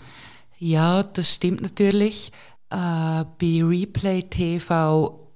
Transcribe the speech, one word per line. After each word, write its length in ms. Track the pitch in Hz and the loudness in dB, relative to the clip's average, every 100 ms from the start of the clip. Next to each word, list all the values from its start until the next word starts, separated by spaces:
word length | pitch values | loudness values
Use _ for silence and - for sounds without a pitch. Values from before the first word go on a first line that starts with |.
| - - - - - - | -20 -20 -20 -20 -20 -8
Ja, 440 | 170 160 165 185 | 0 2 4 2
das 320 | 202 - 165 - | 0 -2 -2 0
stimmt 260 | 180 - | 0 -2
natürlich. 680 | 185 - 196 202 208 214 - - - - - | -4 0 2 4 0 -2 -10 -12 -20 -20 -8
Äh, 560 | 190 175 165 160 160 160 - | -4 -2 -2 0 -2 -4 -2
bei 240 | 175 165 | 0 2
Replay 600 | 165 180 202 - 196 185 | 2 0 -2 -2 -2 -2
T 360 | 180 - 175 170 | -4 -4 -2 -2
V 760 | - 165 156 156 147 - - | 0 0 2 2 0 -4 -20